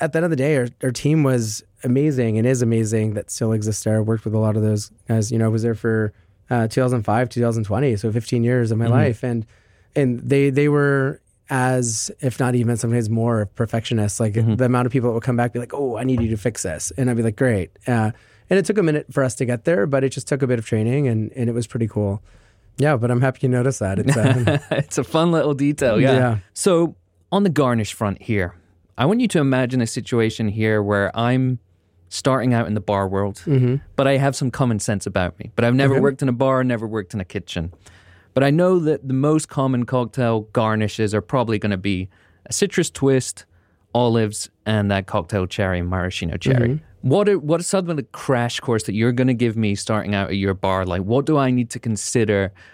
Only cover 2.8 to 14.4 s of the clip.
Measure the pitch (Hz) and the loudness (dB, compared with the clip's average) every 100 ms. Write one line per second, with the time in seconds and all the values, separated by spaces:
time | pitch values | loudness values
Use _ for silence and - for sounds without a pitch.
2.8 | 104 110 107 101 - - 113 110 107 104 | 0 0 0 -4 -8 -4 -2 0 -2 -2
3.8 | 110 110 107 113 110 110 110 107 107 104 | 0 0 0 -2 -2 0 0 2 0 0
4.8 | - _ - 113 107 117 113 113 117 113 | -4 _ -2 -2 0 0 0 0 0 -2
5.8 | 117 110 107 - _ _ _ 120 113 135 | -2 0 -2 -6 _ _ _ -2 0 0
6.8 | 127 123 107 110 123 120 117 113 101 104 | 0 0 0 0 0 -2 -2 -2 -2 0
7.8 | 143 104 113 113 - 120 117 123 113 110 | 0 0 -2 -2 -2 0 2 2 0 0
8.8 | 117 120 135 110 123 117 110 _ _ _ | 2 4 2 0 -4 -4 -6 _ _ _
9.8 | _ 151 131 120 120 139 139 135 147 147 | _ 0 0 0 0 2 2 2 2 2
10.8 | 143 139 135 - _ _ - 135 127 127 | 2 2 0 -4 _ _ -6 -2 0 0
11.8 | 120 113 - - 135 - 123 123 117 113 | 0 -2 -8 -4 -4 -2 0 2 0 0
12.8 | 117 120 107 113 117 113 101 - 113 117 | 0 0 0 0 0 0 -2 -4 -4 -4
13.8 | - 117 107 - 110 110 | -2 -2 -2 0 0 2